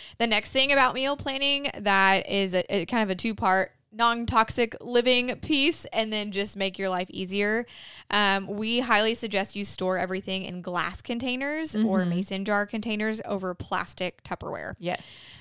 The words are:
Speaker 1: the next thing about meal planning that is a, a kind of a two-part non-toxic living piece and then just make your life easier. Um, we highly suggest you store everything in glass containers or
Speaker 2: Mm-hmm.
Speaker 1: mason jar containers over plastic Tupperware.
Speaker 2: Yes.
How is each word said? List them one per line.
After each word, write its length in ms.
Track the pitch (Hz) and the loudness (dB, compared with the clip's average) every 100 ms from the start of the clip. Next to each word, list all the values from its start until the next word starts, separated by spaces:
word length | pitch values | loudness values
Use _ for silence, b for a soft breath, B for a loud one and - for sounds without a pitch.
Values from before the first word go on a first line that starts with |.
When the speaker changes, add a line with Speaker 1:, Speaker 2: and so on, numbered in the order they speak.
| B B | B B
Speaker 1:
the 80 | 226 | 2
next 240 | 214 - | 2 0
thing 200 | 262 269 | 2 4
about 220 | 277 254 | 4 4
meal 220 | 254 269 285 | 2 -2 -2
planning 520 | 277 269 277 277 285 - | -4 -2 0 0 -2 -2
that 500 | 202 196 190 196 - | 2 6 6 4 2
is 260 | 196 190 | 0 2
a, 200 | 180 - | 0 0
a 120 | 196 170 | -2 0
kind 160 | 233 | 0
of 80 | 208 | 0
a 40 | |
two-part 580 | 185 226 208 202 190 - _ _ 214 | 0 -2 0 2 4 2 _ _ 0
non-toxic 800 | 233 233 233 233 220 - 226 - | 2 2 2 2 4 2 0 -2
living 560 | - 240 247 247 247 - | 0 2 6 4 2 -4
piece 480 | - 285 285 - - | 0 2 4 0 -2
and 260 | 220 220 | -2 -2
then 200 | 214 208 | -2 -4
just 240 | 196 202 196 | -2 -2 -2
make 240 | 196 190 | -4 -2
your 80 | 190 | -2
life 200 | 180 185 | -2 -4
easier. 540 | - 180 202 208 220 240 B B B B | -6 -4 0 0 0 -4 B B B B
Um, 380 | 208 202 196 190 | 2 4 2 0
we 320 | 208 220 240 | -4 0 2
highly 340 | 240 208 220 | 4 4 4
suggest 400 | 233 220 190 202 | 0 -2 -2 -2
you 100 | 202 | -4
store 340 | 196 - 185 185 | -4 -2 0 0
everything 440 | 180 185 190 190 | -2 -4 -4 -4
in 200 | - 180 | -6 -8
glass 380 | 180 175 - - | -4 -2 -2 -4
containers 760 | - 233 254 254 277 311 311 214 | -6 -4 -2 -2 -2 -4 -2 0
or 240 | 214 185 | 2 2
Speaker 2:
Mm-hmm. 80 | 175 | 2
Speaker 1:
mason 340 | 175 190 190 | 0 -2 -4
jar 220 | 196 202 208 | 0 0 0
containers 560 | 220 220 214 220 220 | -4 -4 -2 -2 -4
over 300 | - 196 185 | -4 -4 -4
plastic 680 | 175 - 185 185 - 180 - | -6 -4 -4 -4 -4 -6 -6
Tupperware. 500 | - 175 175 185 76 196 | -10 -8 -8 -8 -8 -8
Speaker 2:
Yes. 200 | 175 - B B B B | -6 -6 B B B B